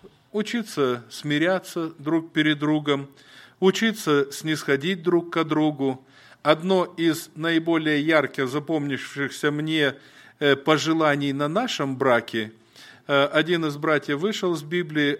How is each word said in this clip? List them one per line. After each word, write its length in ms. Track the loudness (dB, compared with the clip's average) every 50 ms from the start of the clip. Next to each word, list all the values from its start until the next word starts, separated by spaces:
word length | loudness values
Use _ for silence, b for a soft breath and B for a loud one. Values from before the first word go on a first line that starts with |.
| -20 -20 _ _ _ _
Учиться 720 | -4 -4 -4 -2 -4 -6 -6 -4 -2 0 0 2 0 -2 -6 -12
смиряться 840 | -14 -8 -4 -2 0 2 2 2 0 0 -2 -6 -6 -6 -6 -6 -8 -8
друг 340 | -2 0 0 0 0 0
перед 260 | 0 2 2 2 2 0
другом, 500 | 0 0 0 2 2 0 0 0 -2 -8 -14 B B B B B B B B B
учиться 720 | 4 4 4 4 2 0 0 0 0 2 4 4 2 0
снисходить 720 | -4 -6 -4 -4 -4 -2 0 0 0 0 0 -2 -2 -2
друг 280 | 0 2 2 2 2 0
к 140 | -2 -2 0
другу. 600 | 2 2 2 2 0 0 0 -2 -2 -2 -4 -8 B B B B B B B
Одно 500 | B -8 -6 -4 -2 -2 0 0 -2 -2 -4
из 340 | -4 -2 -2 -2 -4 -6 -14 -12
наиболее 640 | -8 -4 -2 -2 -2 -2 -2 -2 -2 -2 -2 -2 -2
ярко 480 | 0 0 2 2 0 0 -2 -4 -4 -2
запомнившихся 1040 | -4 -4 -4 -2 -4 -2 -2 -4 -6 -6 -8 -8 -6 -6 -6 -6 -4 -4 -2 -2
мне, 420 | -2 -2 -2 -2 0 2 2 0 0 B B B B B B B B B
э, 160 | 2 4 4
пожеланий 760 | 4 4 2 2 4 2 2 2 4 4 2 2 2 0 -2
на 140 | 0 0 -2
нашем 500 | -2 0 -2 -2 -2 -2 -2 -2 -2 0
браке, 540 | 2 4 4 4 4 2 -2 -4 -4 -4 -4 -8 _ B B B B B B B B B
э, 200 | 2 2 4 4
один 380 | 4 4 2 2 2 2 0 0
из 100 | -2 -4
братьев 420 | -2 0 2 2 2 2 0 -2 0
вышел 380 | 0 -2 -2 -2 -2 -2 -2
с 60 | -4 -4
Библии, 520 | -4 -4 -4 -4 -2 0 0 2 2 0